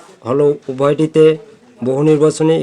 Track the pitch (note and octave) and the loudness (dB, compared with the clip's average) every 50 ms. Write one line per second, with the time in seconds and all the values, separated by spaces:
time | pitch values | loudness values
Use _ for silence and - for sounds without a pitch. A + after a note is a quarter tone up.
0 | - - - _ - A2+ B2+ C#3+ D3 C#3+ D3 C#3+ - - C3 B2+ C3+ C#3+ D3 D#3 | -20 -20 -20 _ -8 -4 -2 0 0 0 -2 -2 -8 -12 -6 -2 -2 -2 0 0
1 | D#3 D#3 - D#3 D#3 D#3 D#3 D#3 - - - _ _ _ _ - A#2 B2 C3 C#3 | -2 -2 2 2 2 2 2 0 -8 -18 -20 _ _ _ _ -8 -6 -4 -2 0
2 | D3 D#3 D#3 C#3+ D3+ D#3 D#3 - D#3 D#3+ E3 D#3+ | 2 2 2 2 2 0 0 0 0 0 0 0